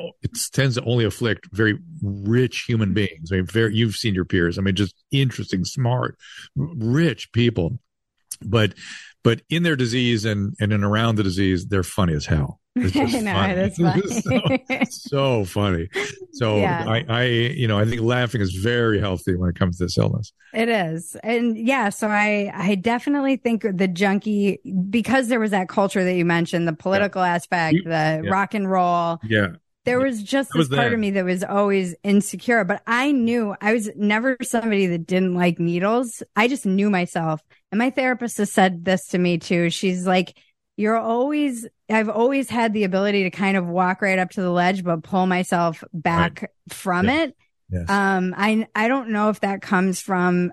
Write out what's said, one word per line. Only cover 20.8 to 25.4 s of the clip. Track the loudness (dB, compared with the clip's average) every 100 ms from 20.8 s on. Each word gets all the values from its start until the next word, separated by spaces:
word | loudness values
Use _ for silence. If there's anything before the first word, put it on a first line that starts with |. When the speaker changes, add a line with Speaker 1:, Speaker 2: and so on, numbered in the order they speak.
| 0 -4 -10 -10
Speaker 2:
And | -4 0 0 0
yeah, | 0 0 0
so | -2 0
I, | 2 2 0 -2
I | -2 0 0
definitely | 0 0 0 0 0 0
think | 0 0 0
the | 0 0
junkie, | 2 2 2 0 0 0 0 -4 -2 0
because | 0 2 2 2
there |
was | 0